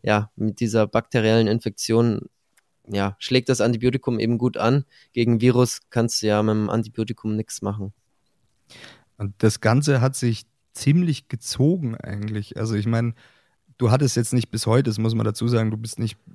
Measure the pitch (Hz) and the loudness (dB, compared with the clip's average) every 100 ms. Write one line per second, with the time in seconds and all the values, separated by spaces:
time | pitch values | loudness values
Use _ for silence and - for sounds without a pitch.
0 | - 104 107 - 110 101 117 110 104 117 | 0 0 -2 -4 -4 -2 0 2 2 0
1 | - 123 110 113 110 113 110 - - 113 | -2 0 4 4 4 0 -4 -8 0 2
2 | 117 107 - _ _ _ _ _ - 101 | 2 0 -6 _ _ _ _ _ -6 -2
3 | 98 98 - 127 123 127 110 117 123 131 | -2 -4 0 0 2 0 2 2 0 0
4 | - 117 110 117 123 - 113 139 - _ | -2 -2 0 0 -2 0 2 2 -2 _
5 | _ 117 117 117 123 120 123 - _ 120 | _ -2 2 4 4 4 2 0 _ -2
6 | 117 - 107 104 107 107 107 113 110 117 | 0 0 0 2 2 0 0 -2 -4 -6
7 | 113 117 110 107 - - 101 104 98 - | -6 -6 -6 -6 -6 -8 -8 -6 -10 -14
8 | _ _ _ _ _ _ _ - - - | _ _ _ _ _ _ _ -20 -20 -20
9 | _ - 101 - 110 - 110 123 147 135 | _ -10 -10 0 0 2 2 2 4 2
10 | 131 135 120 110 - _ _ - - 160 | 2 0 -2 -2 -8 _ _ -6 2 2
11 | 175 135 - 117 - - 139 180 135 113 | 2 -2 -6 -12 -10 0 0 0 -4 -8
12 | - 104 107 107 101 - 110 104 107 117 | -10 -8 -6 -8 -8 -6 -4 -2 0 0
13 | 117 113 - _ _ _ _ - 117 131 | 0 -4 -16 _ _ _ _ -2 2 4
14 | 139 - 117 127 - 113 - 120 143 107 | 2 0 0 0 -2 -4 2 2 2 0
15 | 113 113 107 104 120 120 110 110 113 - | -2 0 -2 -2 -2 0 0 -4 -8 -6
16 | 110 - - | -6 -8 -20